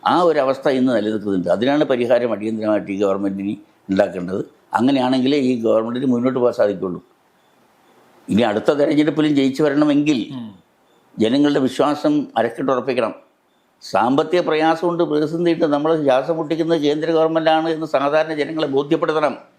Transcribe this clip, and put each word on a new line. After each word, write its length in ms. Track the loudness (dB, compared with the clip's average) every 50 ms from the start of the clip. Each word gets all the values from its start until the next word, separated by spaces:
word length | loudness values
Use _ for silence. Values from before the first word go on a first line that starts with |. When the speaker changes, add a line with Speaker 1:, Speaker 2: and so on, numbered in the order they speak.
| 0
Speaker 1:
ആ 140 | 0 0 2
ഒരു 180 | 2 2 2 2
അവസ്ഥ 300 | 0 0 -2 -2 0 0
ഇന്ന് 280 | 0 2 2 2 0
നിലനിൽക്കുന്നുണ്ട്. 520 | 0 0 -2 -4 -4 -2 -2 -2 -2 0 0
അതിനാണ് 360 | 0 0 0 0 2 0 0
പരിഹാരം 480 | 0 0 -2 2 2 2 2 2 0 -4
അടിയന്തരമായിട്ട് 580 | -4 -4 -6 -6 -4 -2 0 0 0 -2 -4
ഈ 100 | -4 -2
ഗവൺമെന്റിന് 560 | 0 0 0 0 -2 -4 -4 -4 -6 -6 -6 -8 -10 _ _ _ _ -4
ഉണ്ടാക്കേണ്ടത്. 540 | 0 2 2 0 0 -8 -8 -6 -6 -6 -6 -8 _ _ _ _ -2
അങ്ങനെയാണെങ്കിലേ 640 | 0 2 2 2 2 0 0 0 0 2 2 2 2
ഈ 240 | 2 0 0 0 0
ഗവൺമെന്റിന് 440 | 2 2 2 0 -2 -6 -4 -2
മുന്നോട്ട് 320 | 0 0 2 0 0 0 2
പോകാൻ 140 | 0 0 2
സാധിക്കുള്ളൂ. 520 | 2 0 0 0 -2 -4 -6 -6 -8 -12 _ _ _ _ _ _ _ _ _ _ _ _ _ _ _ _ _ _ _ _ _ _ _ _ -2
ഇനി 140 | 2 2 2
അടുത്ത 300 | 2 0 0 0 0 2
തെരഞ്ഞെടുപ്പിലും 640 | 2 2 2 2 2 2 0 0 0 0 2 2
ജയിച്ചു 260 | 2 2 0 0 0 0
വരണമെങ്കിൽ 640 | 2 2 2 2 2 2 2 2 2 0 -2 -2 -6 -8
Speaker 2:
ഉം. 220 | -12 -12 -14 -16 -20 _ _ _ _ _ _ _ _ _ _ _ -2
Speaker 1:
ജനങ്ങളുടെ 420 | 0 2 2 4 2 4 2 2
വിശ്വാസം 680 | 0 0 0 2 0 0 0 0 0 0 0 0 -2 -2 -2
അരക്കിട്ട് 360 | -2 -2 -2 -2 -4 -2 -2 -2
ഉറപ്പിക്കണം. 420 | -2 -2 -2 -2 -2 -2 -2 -4 -10 -20 _ _ _ _ _ _ _ _ _ _ _ -20
സാമ്പത്തിക 580 | -4 -2 0 2 2 2 2 0 2 0 0
പ്രയാസം 480 | 0 0 0 2 2 2 0 0 0 -2
കൊണ്ട് 140 | 0 0 0
പ്രതിസന്ധിയിട്ട് 600 | 0 0 -2 -2 -2 -2 -2 0 0 0 0 0
നമ്മളെ 400 | 0 0 0 0 0 0 0 2
ശ്വാസം 320 | 2 2 2 0 -2 -4
മുട്ടിക്കുന്നത് 440 | -4 -4 -6 -4 -4 0 0 0 0
കേന്ദ്ര 300 | 2 0 0 0 -2 0
ഗവൺമെന്റാണ് 580 | 2 2 2 2 0 0 2 2 2 2 2 -2
എന്ന് 180 | -4 -4 -6
സാധാരണ 480 | -2 -2 0 0 2 2 0 0 0 -2
ജനങ്ങളെ 320 | -4 -4 -4 -2 -4 -4
ബോധ്യപ്പെടുത്തണം. 720 | 0 0 -2 0 0 0 0 0 0 0 0 0 0 -2 -4 -14 _ _